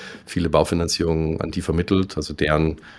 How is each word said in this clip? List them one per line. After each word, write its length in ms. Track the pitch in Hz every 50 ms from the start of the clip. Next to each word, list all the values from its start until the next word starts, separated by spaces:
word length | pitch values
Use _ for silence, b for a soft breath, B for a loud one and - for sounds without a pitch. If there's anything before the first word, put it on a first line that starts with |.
| B B B B B
viele 240 | - - 87 85 80
Baufinanzierungen 920 | 78 78 78 - 87 85 85 80 - - 87 82 80 80 80 78 80 -
an 100 | - 85
die 100 | - 90
vermittelt, 560 | - - 85 85 87 - 98 95 95 95 -
also 160 | 78 76 - 76
deren, 440 | - 80 76 76 78 78 80 78 B B B B